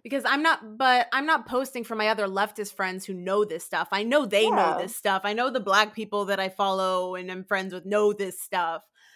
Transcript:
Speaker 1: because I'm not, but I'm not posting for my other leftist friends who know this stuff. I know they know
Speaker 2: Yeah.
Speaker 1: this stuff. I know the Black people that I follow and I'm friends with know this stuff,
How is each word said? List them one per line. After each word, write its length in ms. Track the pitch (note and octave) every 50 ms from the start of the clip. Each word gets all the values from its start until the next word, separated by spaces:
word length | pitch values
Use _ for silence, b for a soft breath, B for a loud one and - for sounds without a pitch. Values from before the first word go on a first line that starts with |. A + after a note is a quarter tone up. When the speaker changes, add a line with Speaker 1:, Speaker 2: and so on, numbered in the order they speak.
| -
Speaker 1:
because 200 | A#3+ C#4 C#4 C4+
I'm 180 | - C4+ C#4+ D#4
not, 340 | E4 D4+ - A3 G#3+ G#3+
but 300 | A#3 C4 B3+ B3 B3 - -
I'm 140 | - C4+ C#4+
not 220 | D#4+ D#4+ C4 -
posting 360 | - B3 B3+ C4+ C4 - B3 A3
for 120 | - A3+
my 140 | G#3+ G#3+ G#3+
other 180 | A3 G#3 G3+
leftist 480 | G3 F#3+ G3 G#3 G#3+ - G#3+ G3+ - -
friends 300 | - F#3+ F#3 F#3 F#3+ -
who 80 | - F#3+
know 280 | F3+ F3+ F#3 G3 G#3+ G#3
this 200 | - D#3+ F3 -
stuff. 220 | - F#3 D#3+ F3 -
I 120 | G3 G3+ G#3+
know 240 | A#3 C4+ D4+ C4+
they 200 | G3 G3+ G3+ A3 A3
know 240 | G#3+ G3+ F3+ D#3+ D#3+
Speaker 2:
Yeah. 0 | E3 F3+
Speaker 1:
this 120 | F#3+ -
stuff. 260 | - - G3+ F#3+ F#3+ -
I 100 | G#3 G#3+
know 160 | A#3 B3+ C4
the 100 | A#3+ B3+
Black 360 | F#3 G3 F#3+ G#3 G#3+ G#3+ -
people 300 | A3+ G#3+ G#3 G#3 G#3 G3+
that 140 | F#3+ G3 F#3+
I 100 | F#3+ F#3+
follow 680 | F#3+ - G3+ G3 F#3+ F#3+ F#3+ F#3 F#3 F#3 F#3 F#3 F#3
and 160 | F#3 F3+ F#3
I'm 120 | F#3 F#3 F#3
friends 300 | - G#3 F#3+ F#3+ F#3+ F3+
with 120 | F3+ D#3+
know 260 | G3 G#3 G#3 G#3 G#3 G3+
this 260 | G#3 G3 F#3 F3+ -
stuff, 440 | - - F#3+ F3+ E3+ E3 E3 D#3 - _ _ b b b b